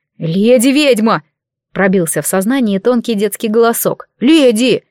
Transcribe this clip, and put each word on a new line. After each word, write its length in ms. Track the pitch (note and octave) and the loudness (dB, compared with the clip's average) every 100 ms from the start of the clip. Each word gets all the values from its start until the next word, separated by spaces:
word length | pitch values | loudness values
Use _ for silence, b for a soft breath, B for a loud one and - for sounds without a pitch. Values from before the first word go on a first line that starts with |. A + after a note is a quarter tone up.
| _ - | _ -10
Леди-ведьма!» 1040 | D#3+ F3+ A3 B3+ B3+ C4+ D4 A3 A3 E3 - _ _ _ _ | -6 0 2 2 2 0 2 0 0 -2 -6 _ _ _ _
пробился 480 | - G3 F#3+ D#3+ - | -2 0 0 -2 -4
в 60 | - | -4
сознании 520 | F#3+ F#3+ C4+ A3 G3 | -4 -2 -2 -2 -2
тонкий 360 | A3+ B3 A#3 G#3 | 0 -2 -2 -4
детский 340 | G#3 - A3+ | -4 -4 -4
голосок. 580 | A3 A#3 A#3 F#3 C#3+ - - | 0 0 0 -4 -6 -12 -4
«Леди!» 640 | B3 D#4+ C4 G#3+ B3+ E3+ _ | 2 4 4 2 0 -2 _